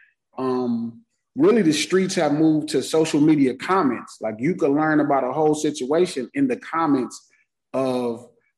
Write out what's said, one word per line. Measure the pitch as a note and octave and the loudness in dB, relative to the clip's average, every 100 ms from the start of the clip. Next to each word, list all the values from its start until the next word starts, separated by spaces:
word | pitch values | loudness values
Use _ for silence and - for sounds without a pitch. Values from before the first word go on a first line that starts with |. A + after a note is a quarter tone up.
| _ _ _ - | _ _ _ -8
Um, | C3 B2+ B2 A#2 A#2 - _ _ _ - | -4 -2 -2 -4 -6 -12 _ _ _ 2
really, | E3+ A#3 | 4 4
the | E3 | 2
streets | D3 - F#3 F#3 | 0 0 0 0
have | F#3 D3+ | 0 0
moved | D3 D#3+ D#3 D3 | 2 2 2 0
to | C#3 | -4
social | A#2+ D#3+ D#3+ D#3 | 0 0 2 2
media | D#3 D3+ C3 | 4 4 2
comments. | A#2+ - F#3+ C#3+ A2 - - | 0 -2 0 0 -2 -10 -10
Like, | A2 G#2+ | -8 -4
you | C#3 | -4
can | F#3 D3+ | 0 0
learn | C#3+ D#3 D3+ | 2 2 2
about | D3 C#3 | 2 0
a | B2 | 0
whole | C3+ D#3 | 0 0
situation | D3+ D3+ C#3+ B2+ D#3+ F3+ C#3 A#2 | 2 -2 -4 -2 0 0 -4 -6
in | C#3 C3+ | -2 0
the | A2 | -2
comments | - E3 D#3+ C#3 A2+ - _ _ _ _ _ | -6 -2 0 0 -2 -10 _ _ _ _ _
of | B2+ C3 B2+ A#2+ A#2 - _ _ | -4 -2 -2 -4 -6 -12 _ _